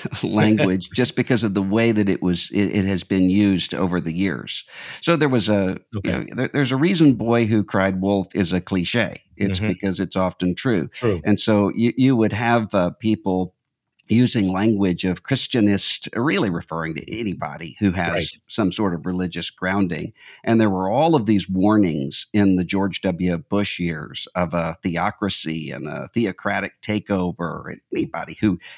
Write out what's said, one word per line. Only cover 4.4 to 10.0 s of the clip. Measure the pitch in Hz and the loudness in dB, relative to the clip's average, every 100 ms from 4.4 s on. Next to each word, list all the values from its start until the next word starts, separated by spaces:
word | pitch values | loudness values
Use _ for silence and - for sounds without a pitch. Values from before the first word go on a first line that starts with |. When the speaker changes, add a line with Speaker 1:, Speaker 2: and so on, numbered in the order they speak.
| - - - - - - | -6 -8 -10 -18 -16 -6
Speaker 1:
So | 160 165 | 0 2
there | 147 | 4
was | 123 98 | 2 2
a, | 104 92 - _ 104 | 2 2 -4 _ -6
Speaker 2:
Okay. | - | -4
Speaker 1:
you | |
know, | 123 - - | -4 -4 -6
there, | 131 | -2
there's | 143 123 | 0 0
a | 131 | 2
reason | 170 175 151 | 2 6 4
"Boy | 107 113 117 110 | 4 2 2 4
Who | 110 | 2
Cried | 98 101 98 95 | 2 2 2 2
Wolf" | 95 101 92 98 | 2 0 0 0
is | 87 | 0
a | 90 | 0
cliche. | - 95 85 120 98 - _ - | 0 -2 0 0 -2 -6 _ -4
It's | 101 92 | -2 0
Speaker 2:
Mm-hmm. | 107 | -2
Speaker 1:
because | 87 98 | -2 -2
it's | 87 | -2